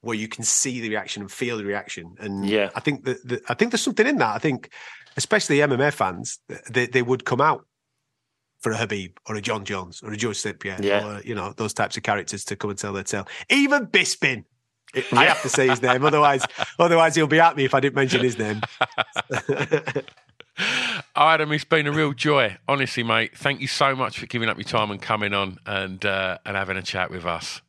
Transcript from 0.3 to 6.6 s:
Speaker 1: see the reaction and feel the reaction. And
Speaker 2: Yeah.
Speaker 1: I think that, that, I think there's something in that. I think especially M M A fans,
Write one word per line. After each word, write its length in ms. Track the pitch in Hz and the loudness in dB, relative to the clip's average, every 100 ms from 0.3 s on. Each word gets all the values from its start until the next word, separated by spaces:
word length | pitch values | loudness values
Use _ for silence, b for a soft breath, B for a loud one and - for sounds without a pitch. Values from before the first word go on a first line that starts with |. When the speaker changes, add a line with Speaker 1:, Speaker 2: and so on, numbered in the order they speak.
| - | -6
Speaker 1:
see 360 | 117 - 139 123 | -2 0 0 -4
the 100 | 113 | -4
reaction 320 | 107 95 - | -4 -6 -10
and 100 | 98 | -10
feel 240 | - 123 113 | -6 -4 -4
the 80 | |
reaction. 500 | 101 101 - - 85 - | -4 -6 -6 -14 -14 -14
And 260 | 107 98 98 | -8 -4 0
Speaker 2:
Yeah. 220 | 107 101 - | 2 0 -2
Speaker 1:
I 40 | |
think 240 | 156 143 127 | -4 -2 -4
that, 200 | 123 123 | -6 -4
that, 140 | 120 - | -8 -4
I 60 | |
think 180 | 123 233 | 0 0
there's 100 | 226 | 2
something 240 | - 214 233 | -2 2 2
in 120 | 277 | 4
that. 160 | 117 107 | 2 2
I 20 | |
think 320 | 156 127 - B B B B - | -2 -2 -6 B B B B -8
especially 440 | - 214 - 143 | 0 0 4 4
M 100 | 147 | 4
M 80 | 120 | 4
A 100 | 143 | 2
fans, 480 | - 95 92 113 - _ - | 2 -2 -2 -10 -12 _ -18